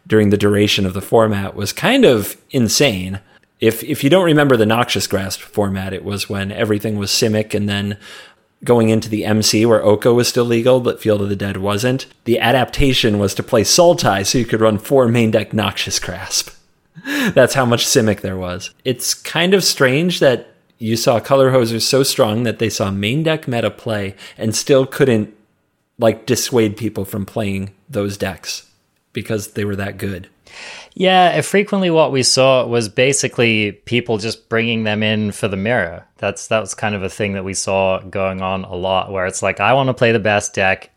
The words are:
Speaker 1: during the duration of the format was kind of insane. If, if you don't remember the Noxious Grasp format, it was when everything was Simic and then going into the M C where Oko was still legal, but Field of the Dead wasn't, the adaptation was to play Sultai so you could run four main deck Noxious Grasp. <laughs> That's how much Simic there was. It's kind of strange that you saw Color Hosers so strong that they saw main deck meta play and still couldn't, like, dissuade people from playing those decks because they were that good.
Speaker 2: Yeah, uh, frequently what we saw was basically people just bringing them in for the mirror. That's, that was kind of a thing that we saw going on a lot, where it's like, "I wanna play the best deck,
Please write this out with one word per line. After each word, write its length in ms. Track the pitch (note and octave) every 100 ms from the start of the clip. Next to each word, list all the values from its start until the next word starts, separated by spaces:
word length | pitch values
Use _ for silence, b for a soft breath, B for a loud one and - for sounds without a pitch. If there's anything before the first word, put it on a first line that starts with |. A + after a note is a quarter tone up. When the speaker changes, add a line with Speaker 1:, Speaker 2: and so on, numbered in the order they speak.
| -
Speaker 1:
during 240 | G#2+ G#2
the 60 | G2+
duration 500 | G2+ G#2 G#2 - F#2+
of 80 |
the 60 | F#2+
format 560 | - A#2 A2 G2+ G2 -
was 160 | G2+
kind 320 | - F3+ C4+
of 360 | G3+ A2+ G2 - _
insane. 680 | C#3 A2 - C#3+ F#2+ F2+ G2 _ b b -
If, 240 | A2 A2
if 220 | B2 C#3
you 60 | C#3
don't 140 | F3+
remember 320 | E3+ D3+ C#3+ B2
the 80 |
Noxious 440 | G#2+ A2+ B2 G2+ -
Grasp 320 | F#2+ F#2+ -
format, 520 | - - G2+ F#2+ F#2+
it 120 | F#2
was 260 | F2+ G2+ -
when 220 | G2+ G2
everything 460 | - A2 G#2 A2+ G#2
was 120 | G2+
Simic 420 | - A2+ G#2+ G#2+
and 160 | G#2 G#2
then 300 | G2+ G2+ G2+ B B B B _ _
going 280 | - A#2+ A2
into 180 | A2 A2
the 160 | G#2+
M 180 | F2+ G#2+
C 220 | G#2 G#2+
where 180 | A#2 G#2+
Oko 300 | G#2+ G#2+ B2+
was 140 | A#2+ A#2
still 160 | B2+
legal, 360 | A#2+ A#2 A#2+ B2+
but 200 | A#2+ -
Field 220 | A2 G#2
of 60 | G2+
the 80 | G2
Dead 200 | G2 G2
wasn't, 500 | G2 G2+ B2 C3+ - _
the 140 | - A2+
adaptation 800 | A#2 B2+ A#2+ - C#3+ B2 A#2 G#2
was 160 | G2+
to 80 | -
play 200 | - A#2
Sultai 640 | G2 - F3 E3+ C3 G2 G2
so 120 | C3
you 60 |
could 160 | A#2 A2
run 180 | A2 G2+
four 300 | - C#3 A#2+
main 220 | A#2+ A2
deck 220 | A2 G2+
Noxious 460 | A2 G2+ - - -
Grasp. 520 | - F2+ F#2 - - - _ _ _ E3
<laughs> 0 | C4+ D4 A#3
That's 200 | - A#2+
how 100 | C3+
much 220 | B2 A#2+ -
Simic 340 | C3+ A2 G2+
there 160 | G2 F#2+
was. 380 | F2+ F2+ - _
It's 300 | B2+ B2+ -
kind 400 | - - D#3+ F3
of 100 | F#3+
strange 560 | F3 - C3+ C3+ F3+ E3+
that 280 | D3 A#2 - _ _ -
you 180 | A2 A2+
saw 240 | - A2+
Color 300 | - C3+ C3
Hosers 360 | C3 A2+ A2+ -
so 160 | C3
strong 400 | C#3 - A2+ G#2+
that 160 | A#2+ G#2
they 100 | A2
saw 200 | - G2
main 320 | G2 G#2 C#3
deck 260 | D#3+ D#3 D3+
meta 220 | A#2+ G#2+
play 440 | - A#2 G#2+ G2 - B B
and 180 | A2
still 300 | G#2+ - C3+ C3+
couldn't, 480 | - C3 A2+ G#2 - _ _ _ _ _ -
like, 280 | A2+ G#2 -
dissuade 500 | A#2 - A#2+ A2 G2+
people 280 | G#2+ -
from 200 | G2 G#2+ F#2+
playing 440 | A#2 G#2 G2 F#2+ _ _
those 280 | A#2 G2+ G2
decks 520 | G2 E2+ - - _ _ _ _ _
because 400 | - G#2 A2 G2+
they 120 | -
were 120 | G#2 G2+
that 220 | G2+ G2
good. 300 | G2 F#2 G2 _ _ B B B B
Speaker 2:
Yeah, 400 | - F#3 F#3 F3 D#3
uh, 40 |
frequently 480 | - G3 G3+ G3 F#3
what 200 | D#3+ C#3+
we 100 | C3+
saw 420 | A#2+ - C3 C3 A#2
was 220 | A#2 G#2+
basically 840 | - C3 C3+ C3 - A#2 A2 G#2
people 460 | F#2+ - A#2+ A#2+ G#2+
just 300 | A2 - -
bringing 340 | A2+ A#2 A2+
them 200 | G#2+ G#2+
in 280 | G#2+ G#2+ G#2+
for 140 | - A2
the 80 | F#2+
mirror. 480 | G#2 B2 E2+ E2+ - -
That's, 300 | G2+ G2 -
that 100 | A2
was 140 | G2+
kind 200 | - G#2+ G#2
of 60 |
a 40 | F#2+
thing 260 | - G#2
that 100 | G2
we 100 | F#2+
saw 460 | F#2 - F#2+ F#2+ F#2
going 400 | F#2 G2 F#2+ F#2+
on 220 | F#2+ F#2+
a 100 | F#2
lot, 380 | F2+ F#2 F#2 F#2+
where 140 | G2 F#2
it's 160 | -
like, 180 | G2 F#2
"I 120 | G#2
wanna 200 | C3 C3
play 160 | A#2+ A#2
the 80 | A2+
best 340 | G#2 G#2 -
deck, 380 | - F#2+ F#2+ -